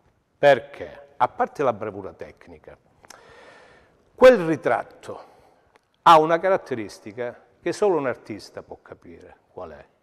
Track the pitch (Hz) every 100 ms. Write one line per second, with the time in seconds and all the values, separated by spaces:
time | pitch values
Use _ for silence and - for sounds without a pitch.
0 | _ _ _ _ 143 131 - - 90 -
1 | - - 123 - 247 - 135 107 107 98
2 | 92 82 85 - - 80 - 67 _ _
3 | - - - - - - - - _ _
4 | _ - 254 240 165 160 139 110 - -
5 | - - - - _ _ _ _ _ _
6 | - 165 156 170 185 185 - 123 101 -
7 | - 104 120 117 _ _ 170 160 208 165
8 | 135 110 - 104 - - - 90 - -
9 | 85 82 85 - _ - 85 73 - _